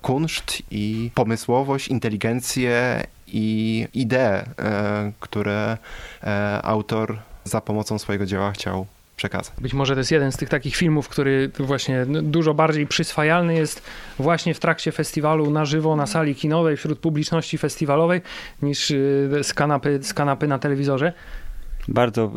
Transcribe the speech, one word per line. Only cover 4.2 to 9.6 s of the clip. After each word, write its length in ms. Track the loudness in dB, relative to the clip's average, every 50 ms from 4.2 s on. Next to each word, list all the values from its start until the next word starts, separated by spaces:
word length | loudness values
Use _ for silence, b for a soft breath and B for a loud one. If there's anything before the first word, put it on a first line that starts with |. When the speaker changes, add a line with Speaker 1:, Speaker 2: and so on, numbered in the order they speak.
| 4 4 2 0 -2 -6 -6 -4 -2 -2 0 0 0 0 0 -2 -2 -4 -6 -10
Speaker 1:
które, 580 | -12 -6 -4 -2 -2 0 0 0 -2 -2 -4 B B B B B B B B B -4
e, 360 | -2 -2 0 0 -2 -2 -2
autor 540 | 0 0 0 0 -2 -2 -2 -2 -2 -2 -4 -8 -12 -16 -18 -14 -6
za 160 | -4 -4 -4
pomocą 380 | -2 -2 -2 -2 -2 -2 -4 -4
swojego 280 | -2 -2 -2 -2 -2
dzieła 260 | -2 0 0 0 0
chciał 340 | -2 -4 -4 -4 -4 -4 -6 -8 -12 _ _ _ _
przekazać. 380 | -6 -6 -4 -4 -6 -6 -8 -8 -8